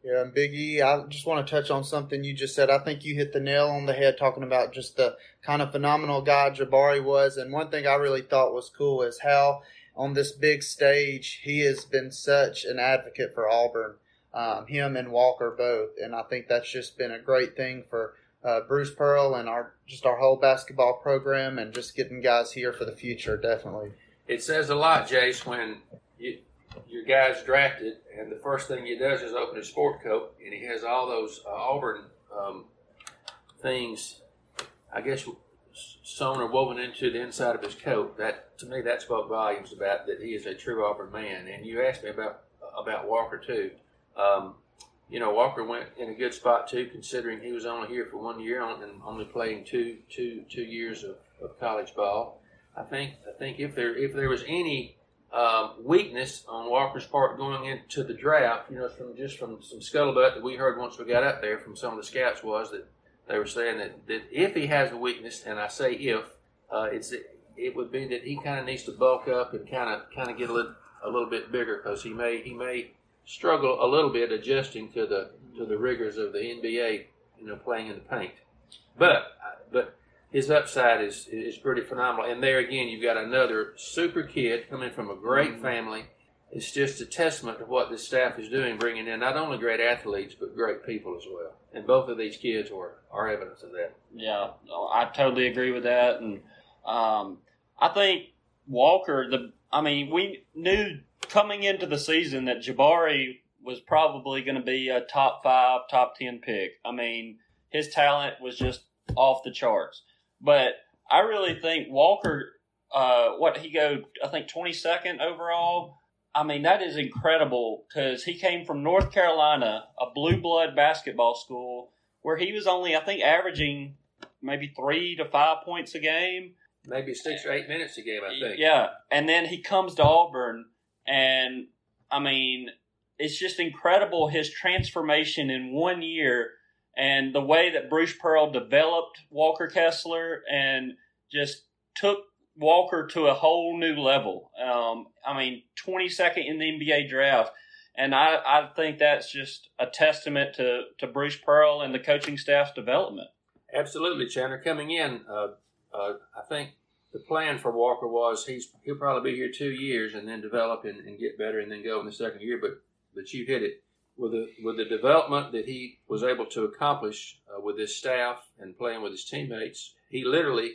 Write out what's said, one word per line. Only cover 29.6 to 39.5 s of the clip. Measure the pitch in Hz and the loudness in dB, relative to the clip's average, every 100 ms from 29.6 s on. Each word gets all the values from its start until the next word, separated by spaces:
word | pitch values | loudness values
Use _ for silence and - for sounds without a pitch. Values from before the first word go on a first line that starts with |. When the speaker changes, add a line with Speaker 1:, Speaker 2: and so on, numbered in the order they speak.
| - | -8
Speaker 2:
sport | - 143 - | 0 0 0
coat | 117 110 - _ | -2 -2 -2 _
and | 101 | -16
he | 101 120 | -14 -8
has | 117 | -6
all | 117 127 127 | -2 0 0
those, | 113 107 - 104 | -2 -4 -10 -10
uh, | |
Auburn, | 104 120 143 123 104 - _ _ 104 | -6 -2 -2 -4 -6 -14 _ _ -10
um, | 98 92 - _ _ _ - _ - - _ _ | -8 -10 -18 _ _ _ -20 _ -20 -20 _ _
things, | 131 127 120 107 - - _ _ _ - - _ _ | -4 -4 -6 -10 -14 -16 _ _ _ -16 -16 _ _
I | - | -6
guess, | 120 135 123 - _ _ _ | -4 -6 -8 -16 _ _ _
s-, | - - - | -20 -20 -20
sewn | - - 135 131 | -18 -4 -2 -2
or | 117 | 0
woven | 127 131 120 | 2 0 -2
into | 123 - 127 | -8 -2 -2
the | 117 | -2
inside | 123 - 123 110 | -8 -2 -2 -2
of | |
his | 104 - | -6 -8
coat. | 143 117 98 - | -2 0 -2 -4
That, | 110 - - - | -6 -6 -14 -20
to | 123 | -10
me, | 131 | -6
that | 117 120 | -2 -4
spoke | - 113 104 | -2 -4 -2
volumes | 113 107 | 0 0